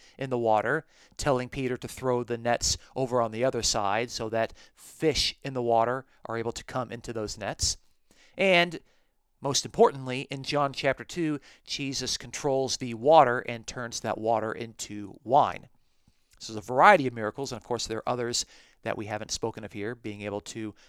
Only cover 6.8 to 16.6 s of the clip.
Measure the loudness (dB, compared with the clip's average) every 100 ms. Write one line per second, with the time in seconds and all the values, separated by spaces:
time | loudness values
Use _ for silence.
6.8 | -6 -10 -8 -6 -6 -6 -6 -2 -2 -4
7.8 | _ _ _ _ _ 0 4 4 4 -2
8.8 | _ _ _ _ _ _ -2 -2 -2 4
9.8 | 4 4 -6 -6 -6 -8 -2 0 0 0
10.8 | -2 -2 -6 -4 -2 -2 -8 -20 -10 -6
11.8 | -6 -4 -4 -4 -6 -4 0 0 0 -4
12.8 | -6 0 8 10 8 4 -2 -10 -10 -10
13.8 | -10 -6 -4 -2 2 2 0 -6 -10 -10
14.8 | -10 -10 -12 -12 2 4 4 0 -16 _
15.8 | _ _ _ _ _ -18 -12 -10